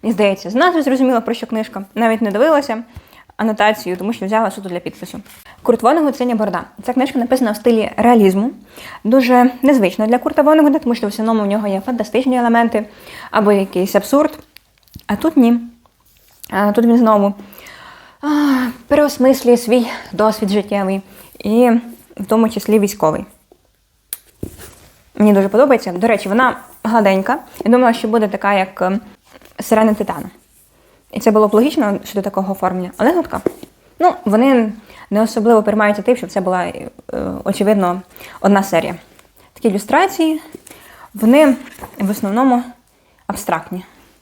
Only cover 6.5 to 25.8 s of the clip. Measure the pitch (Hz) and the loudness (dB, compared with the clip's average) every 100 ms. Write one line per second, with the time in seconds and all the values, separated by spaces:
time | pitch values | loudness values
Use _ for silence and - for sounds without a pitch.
6.5 | - - - 202 247 262 262 233 262 233 | -4 -10 -14 -6 -2 -2 -2 -2 0 0
7.5 | 214 247 226 214 - 233 240 196 190 233 | 0 0 0 0 0 4 6 4 2 -4
8.5 | - - - - - 214 262 240 247 247 | -6 -20 -20 -20 -10 0 2 4 4 4
9.5 | 254 262 269 190 180 220 240 302 - 285 | 2 2 2 2 0 0 0 0 0 4
10.5 | 311 294 294 240 233 208 208 220 226 208 | 4 4 2 -2 -2 -4 -4 -2 0 0
11.5 | 208 208 190 196 240 208 - 262 247 240 | -2 -2 -4 -4 -6 -2 -2 0 0 2
12.5 | 233 233 220 220 - - - - 208 208 | 2 2 -2 -6 -16 -20 -20 -4 0 2
13.5 | 202 196 180 190 202 196 277 302 - - | 2 0 -2 0 -2 0 0 0 -4 -20
14.5 | - _ _ _ - - 208 320 320 233 | -20 _ _ _ -20 -8 -2 0 2 2
15.5 | 240 233 - _ _ _ _ _ _ - | 2 -4 -20 _ _ _ _ _ _ -8
16.5 | 185 208 208 233 233 226 214 202 202 - | -2 0 2 4 4 4 4 2 -4 -14
17.5 | - - - - - - _ 285 294 294 | -20 -20 -20 -20 -20 -20 _ -2 0 2
18.5 | 262 254 240 - 294 294 - 254 262 240 | 0 -2 -8 -2 2 2 2 2 2 4
19.5 | 240 226 247 226 - - 170 214 214 202 | 2 2 0 0 -8 -14 -2 -2 0 -2
20.5 | 208 202 202 190 196 - - - - 202 | -2 -2 -4 -2 -4 -8 -20 -20 -10 -2
21.5 | 220 247 233 233 - _ - 196 220 226 | 2 4 2 -2 -20 _ -14 -2 0 0
22.5 | 220 - 214 202 - 160 156 - _ _ | -2 0 2 2 0 -2 -2 -10 _ _
23.5 | _ _ _ _ _ _ - _ _ - | _ _ _ _ _ _ -18 _ _ -16
24.5 | - - - - _ _ - 208 202 196 | -16 -20 -20 -20 _ _ 0 4 4 2
25.5 | 214 277 240 | 2 4 2